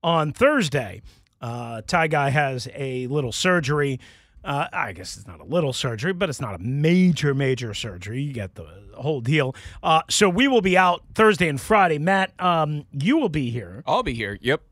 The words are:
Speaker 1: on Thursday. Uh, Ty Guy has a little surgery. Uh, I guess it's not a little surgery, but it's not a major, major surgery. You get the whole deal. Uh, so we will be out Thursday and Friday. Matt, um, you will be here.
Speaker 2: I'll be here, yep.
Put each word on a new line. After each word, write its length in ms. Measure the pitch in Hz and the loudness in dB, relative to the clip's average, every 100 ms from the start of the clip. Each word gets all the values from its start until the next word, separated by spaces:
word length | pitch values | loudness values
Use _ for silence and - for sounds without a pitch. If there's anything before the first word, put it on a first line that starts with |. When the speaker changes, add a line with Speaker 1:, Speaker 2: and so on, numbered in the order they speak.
Speaker 1:
on 300 | 165 165 151 | 2 2 0
Thursday. 680 | - 262 294 170 135 110 92 - _ _ _ | 2 2 4 0 -2 -6 -12 -20 _ _ _
Uh, 440 | 120 120 117 113 - | -10 -10 -10 -10 -2
Ty 200 | 180 160 | 0 2
Guy 240 | 151 143 | 2 2
has 360 | 139 143 131 131 | 2 0 -4 -10
a 320 | - 135 127 123 | -8 -6 -6 -4
little 220 | 147 127 | -2 -2
surgery. 680 | - 180 180 135 147 143 127 - - _ - | -2 2 2 2 0 0 -2 -8 -20 _ -16
Uh, 260 | - 143 165 | -6 -4 -4
I 200 | 175 131 | -4 -6
guess 260 | 92 92 - | -8 -14 -14
it's 80 | - | -16
not 140 | 82 | -20
a 40 | |
little 300 | 78 165 151 | -4 -2 0
surgery, 400 | 123 131 113 151 | -2 -4 -4 -4
but 160 | 185 185 | -2 -4
it's 100 | 131 | -4
not 140 | 127 | -8
a 40 | 90 | -6
major, 760 | 104 139 156 180 185 160 147 | -4 0 4 6 4 4 0
major 400 | 139 139 127 120 | 0 0 0 -4
surgery. 480 | 98 117 90 95 120 | -8 -10 -10 -10 -8
You 100 | 143 | -6
get 220 | 123 98 | -8 -10
the 120 | - 78 90 104 | -12 -20 -20 -20
whole 260 | - 135 147 | -8 -4 -4
deal. 340 | 117 156 131 - - - | 0 2 0 -4 -16 -6
Uh, 180 | 170 160 - | 2 2 2
so 220 | - 208 | 2 4
we 180 | 175 277 | 4 4
will 140 | 247 | 4
be 160 | 190 185 | 4 4
out 240 | 185 165 - | 4 2 -6
Thursday 340 | - 220 196 175 | 4 4 4 0
and 100 | 139 | -2
Friday. 380 | - 214 180 151 | 2 4 4 2
Matt, 340 | 160 196 190 - | 2 2 0 -2
um, 460 | 180 170 151 151 143 | 0 2 0 -4 -8
you 280 | 143 156 311 | -4 0 2
will 100 | 247 | 0
be 220 | 151 123 | -2 -4
here. 320 | 117 90 98 - | -6 -10 -12 -2
Speaker 2:
I'll 160 | 208 | -2
be 120 | 247 | -2
here, 240 | 117 101 101 | -4 -6 -4
yep. 220 | 120 151 _ | -2 -2 _